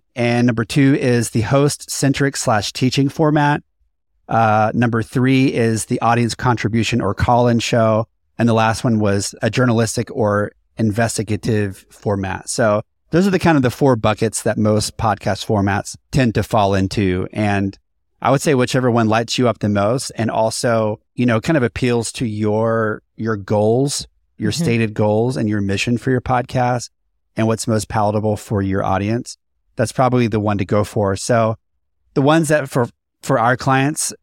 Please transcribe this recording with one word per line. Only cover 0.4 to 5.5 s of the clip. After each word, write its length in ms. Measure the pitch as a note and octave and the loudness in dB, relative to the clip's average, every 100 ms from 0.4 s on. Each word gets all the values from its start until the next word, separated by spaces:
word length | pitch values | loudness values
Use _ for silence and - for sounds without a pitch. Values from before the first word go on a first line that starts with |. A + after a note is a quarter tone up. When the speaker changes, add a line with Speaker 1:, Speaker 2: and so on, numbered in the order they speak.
| B2 | 2
Speaker 1:
number 160 | A#2 | 0
two 320 | A2+ D3+ C3+ D3 | 0 2 4 4
is 360 | C3 A#2+ A2 | 2 0 0
the 100 | A#2+ | -2
host-centric 960 | G#2+ C#3 C#3+ - - - C#3 C3+ C#3 - | 0 2 2 -2 -8 -2 0 0 -2 -2
slash 340 | - G#2+ - | 0 0 -2
teaching 380 | - B2+ C#3+ C#3 | -2 0 0 0
format. 520 | - D3+ D3+ D3 D3 - _ _ _ _ _ - | 0 2 2 2 0 -6 _ _ _ _ _ -4
Uh, 420 | A2+ A2 G#2+ G#2+ | 0 2 2 2
number 300 | A2+ A#2+ A2+ | 2 0 0
three 500 | G#2+ C3+ B2+ C3 C3+ | -2 0 2 4 2